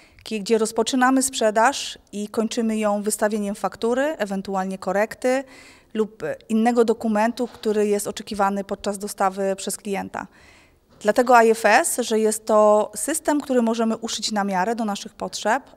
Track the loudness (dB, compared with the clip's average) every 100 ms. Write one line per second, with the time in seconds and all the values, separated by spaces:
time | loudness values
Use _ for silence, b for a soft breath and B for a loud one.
0 | B B -8 -8 0 0 2 -2 -2 2
1 | 4 2 0 0 0 4 2 2 -8 -12
2 | _ -10 -6 -4 -4 -2 -2 0 -2 -2
3 | -2 -2 -2 -2 -4 -4 -6 -4 -2 0
4 | -2 -2 -4 -4 -4 -4 -4 -6 -2 0
5 | 0 -2 0 0 -4 B B B B -4
6 | -4 -4 -8 -8 _ 2 2 4 2 2
7 | 0 0 0 -2 -6 -4 -2 0 2 0
8 | -2 -8 -10 -2 0 0 -6 -6 -6 -6
9 | -10 -2 -2 0 -4 -2 -6 -8 -6 -6
10 | -6 -10 -12 b b b b b _ _
11 | 0 2 6 8 8 4 4 4 4 -2
12 | -2 0 0 -2 2 4 6 6 2 -4
13 | -4 -4 0 -2 2 0 2 0 0 -2
14 | -6 -6 -4 -2 -2 0 -2 -2 -4 -6
15 | -10 _ -10 -6 -2 -2 -4